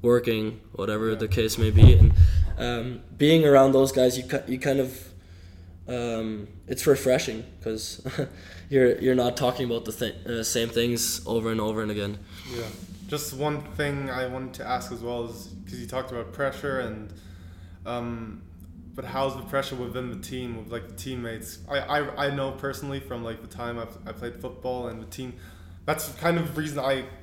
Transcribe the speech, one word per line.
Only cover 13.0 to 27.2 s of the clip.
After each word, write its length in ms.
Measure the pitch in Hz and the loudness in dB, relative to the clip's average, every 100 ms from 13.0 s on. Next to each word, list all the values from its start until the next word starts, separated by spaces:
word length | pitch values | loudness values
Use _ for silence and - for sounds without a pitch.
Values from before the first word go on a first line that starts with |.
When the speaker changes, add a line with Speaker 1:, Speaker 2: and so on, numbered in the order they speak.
| - | -8
Speaker 2:
Just 240 | 151 - | -8 -8
one 280 | 131 147 147 143 - | -6 -4 -4 -8 -6
thing 320 | 147 139 135 | -4 -4 -6
I 160 | 127 127 | -6 -6
wanted 280 | 131 131 | -6 -10
to 120 | - 107 | -10 -6
ask 260 | 123 - | -6 -6
as 80 | 120 | -10
well 240 | 117 120 117 | -8 -6 -8
is, 180 | - - - - | -10 -14 -16 -14
'cause 120 | 123 | -12
you 80 | 117 | -8
talked 240 | 127 127 | -8 -6
about 200 | 120 92 | -10 -10
pressure 480 | - 139 131 147 131 | -4 -6 -4 -6 -4
and, 320 | 120 110 104 - - - - - - - 95 | -6 -8 -12 -16 -18 -18 -18 -18 -20 -16 -10
um, 560 | 120 120 117 113 92 - - - - - | -8 -6 -8 -10 -14 -18 -20 -20 -18 -16
but 100 | - | -14
how's 300 | 127 127 135 127 | -8 -4 -4 -4
the 60 | |
pressure 340 | 120 139 135 131 | -4 -4 -4 -6
within 340 | 123 127 127 | -8 -6 -8
the 80 | 104 | -10
team, 380 | 98 127 123 117 | -10 -8 -8 -8
with, 120 | 107 | -8
like, 160 | 117 - | -10 -10
the 60 | |
teammates? 640 | 98 135 127 117 110 98 - - | -12 -10 -8 -8 -10 -12 -16 -6
I, 100 | 139 | -6
I, 480 | - 147 143 - 139 | -2 -2 -2 -4 -4
I 80 | |
know 160 | 139 135 | -2 -4
personally 480 | - 139 127 143 139 | -6 -8 -8 -8 -8
from, 240 | 135 120 | -8 -10
like, 180 | 113 113 | -8 -10
the 60 | 113 | -14
time 320 | - 120 120 | -10 -8 -8
I've, 180 | 113 - - | -10 -12 -14
I 40 | |
played 220 | 113 120 | -10 -10
football 540 | - 131 - 170 165 117 | -10 -12 -8 -6 -6 -6
and 120 | 113 | -10
the 60 | 110 | -14
team, 280 | - 127 120 - - - - - | -12 -12 -12 -18 -20 -20 -14 -6
that's 220 | - - - | -4 -4 -4
kind 200 | 165 170 | 0 0
of 180 | 165 | -2
the 60 | 151 | -4
reason 200 | 151 143 | -6 -2
I 240 | 135 135 127 - | 0 -2 -4 -14